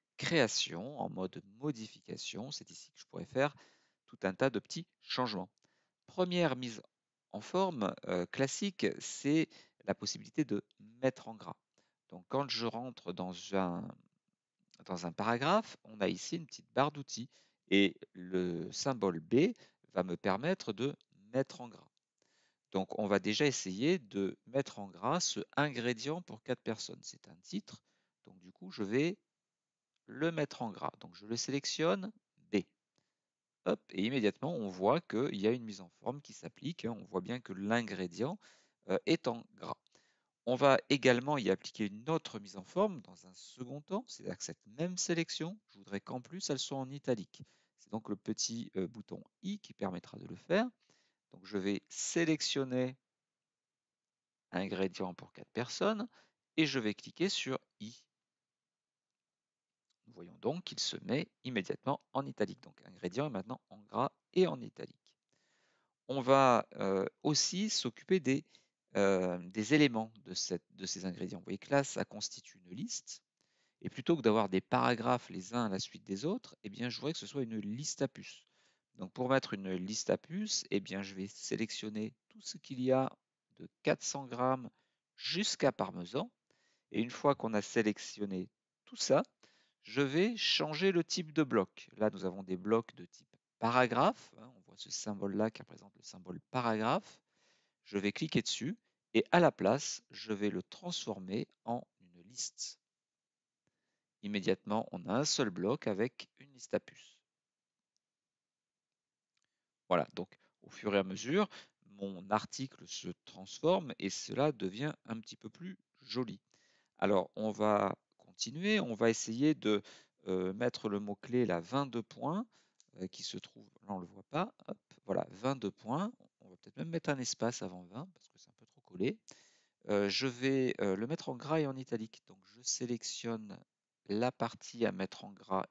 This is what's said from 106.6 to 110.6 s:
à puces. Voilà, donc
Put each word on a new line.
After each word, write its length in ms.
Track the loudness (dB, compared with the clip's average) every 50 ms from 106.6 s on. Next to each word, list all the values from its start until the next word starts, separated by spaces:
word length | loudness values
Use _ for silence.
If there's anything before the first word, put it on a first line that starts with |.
| -6 -2 -2
à 80 | -2
puces. 360 | -2 -4 -12 -20 -20 -20 -20 _ _ _ _ _ _ _ _ _ _ _ _ _ _ _ _ _ _ _ _ _ _ _ _ _ _ _ _ _ _ _ _ _ _ _ _ _ _ _ _ _ _ _ _ _ _ _ _ _ _ _ _ _ _ 2
Voilà, 180 | 4 4 4 2 -2
donc 220 | -8 -8 -8 -10 -18 _ _ _ _